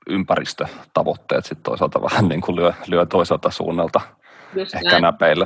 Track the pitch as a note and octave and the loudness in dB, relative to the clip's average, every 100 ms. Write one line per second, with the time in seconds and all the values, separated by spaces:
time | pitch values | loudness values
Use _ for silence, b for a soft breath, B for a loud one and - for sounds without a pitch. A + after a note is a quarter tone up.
0 | - F#2+ F2 F2 - - - - - E2 | -6 -4 0 -2 -2 -8 -10 -10 -4 -2
1 | E2 - - - - - - A1+ - - | -2 -4 -2 -4 -4 -8 -6 -2 0 0
2 | - - G2 D#2 - F2 E2+ - - F2 | 0 2 2 0 -2 0 0 0 -2 0
3 | E2+ F#2 E2+ D#2+ - - E2 E2+ D#2+ - | 2 2 2 0 -2 -2 -4 -2 0 0
4 | - _ B B B F#3+ - - F3 F3 | -2 _ B B B -8 -8 -4 2 4
5 | E3+ - E2 D#2 | 4 2 2 2